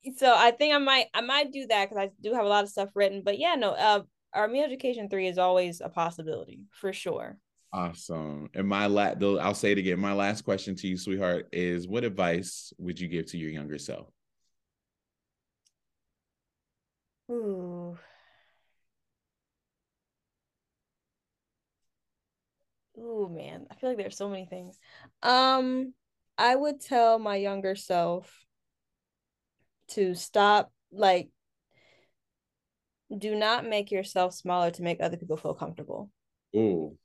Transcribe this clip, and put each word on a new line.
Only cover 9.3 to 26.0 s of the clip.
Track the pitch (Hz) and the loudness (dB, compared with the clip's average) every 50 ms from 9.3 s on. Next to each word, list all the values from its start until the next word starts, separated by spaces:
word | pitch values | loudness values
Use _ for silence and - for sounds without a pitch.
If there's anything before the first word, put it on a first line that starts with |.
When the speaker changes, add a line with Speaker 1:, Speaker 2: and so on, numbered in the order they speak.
| 101 | 2
Speaker 2:
I'll | 78 73 98 104 | 2 0 0 0
say | - - 101 104 | 2 2 2 2
it | |
again, | 101 92 95 90 90 | 2 2 0 0 0
my | 101 101 101 | 0 0 0
last | 101 98 101 107 107 | 0 0 0 -2 -4
question | - - 98 95 - 101 95 | -2 -2 -2 -2 -2 -8 -8
to | - - | -6 -4
you, | 95 90 | -6 -6
sweetheart, | 90 - 104 95 98 95 90 87 82 - - | -4 -4 -4 -2 0 0 0 0 -2 -4 -6
is | - 90 90 87 87 87 87 | -4 -2 0 0 -2 -2 -4
what | 90 101 120 120 | -4 -4 -2 -2
advice | 113 95 95 92 87 85 90 92 - - - - - - - | -2 -2 0 0 0 0 0 -2 -6 -12 -14 -16 -18 -16 -12
would | 90 90 82 82 | -10 -8 -8 -8
you | 92 | -8
give | 82 90 85 80 | -6 -4 -6 -6
to | - - | -6 -8
your | 87 80 78 | -8 -8 -8
younger | 78 76 73 73 73 | -8 -8 -10 -10 -10
self? | 71 - - - - - - _ _ _ _ _ _ _ _ _ _ _ _ _ _ _ _ _ _ _ _ _ _ _ _ _ _ _ _ _ _ _ _ _ _ _ _ _ _ _ _ _ _ _ _ _ _ _ _ _ _ _ _ _ _ _ _ _ _ _ _ _ _ _ - | -10 -10 -12 -12 -12 -14 -20 _ _ _ _ _ _ _ _ _ _ _ _ _ _ _ _ _ _ _ _ _ _ _ _ _ _ _ _ _ _ _ _ _ _ _ _ _ _ _ _ _ _ _ _ _ _ _ _ _ _ _ _ _ _ _ _ _ _ _ _ _ _ _ -8
Speaker 1:
Ooh. | 240 240 220 208 190 185 180 180 175 175 175 175 175 170 - - _ _ _ _ _ _ _ _ _ _ _ _ _ _ _ _ _ _ _ _ _ _ _ _ _ _ _ _ _ _ _ _ _ _ _ _ _ _ _ _ _ _ _ _ _ _ _ _ _ _ _ _ _ _ _ _ _ _ _ _ _ _ _ _ _ _ _ _ _ _ _ _ _ _ _ _ _ _ _ _ _ _ _ _ _ _ _ _ _ _ _ _ _ _ _ _ _ | -6 -4 -4 -4 -6 -6 -6 -8 -10 -10 -10 -12 -14 -16 -20 -20 _ _ _ _ _ _ _ _ _ _ _ _ _ _ _ _ _ _ _ _ _ _ _ _ _ _ _ _ _ _ _ _ _ _ _ _ _ _ _ _ _ _ _ _ _ _ _ _ _ _ _ _ _ _ _ _ _ _ _ _ _ _ _ _ _ _ _ _ _ _ _ _ _ _ _ _ _ _ _ _ _ _ _ _ _ _ _ _ _ _ _ _ _ _ _ _ _
Ooh, | 220 226 233 226 214 202 180 170 | -16 -12 -8 -4 -4 -4 -4 -6
man, | 160 143 143 160 - - - | -10 -12 -12 -14 -16 -16 -18
I | - | -12
feel | _ - 254 | _ -6 -4
like | 254 | -4
there's | 208 196 196 - | -4 -6 -8 -8
so | - 196 202 | -8 -8 -8
many | 202 190 185 | -6 -8 -10
things. | 175 180 185 180 180 - _ _ - - - - - _ _ - | -12 -14 -14 -14 -16 -20 _ _ -20 -20 -20 -20 -20 _ _ 4
Um, | 240 247 254 262 262 262 262 254 254 254 254 262 262 - _ | 6 6 6 6 6 4 4 2 0 -2 -2 -4 -6 -10 _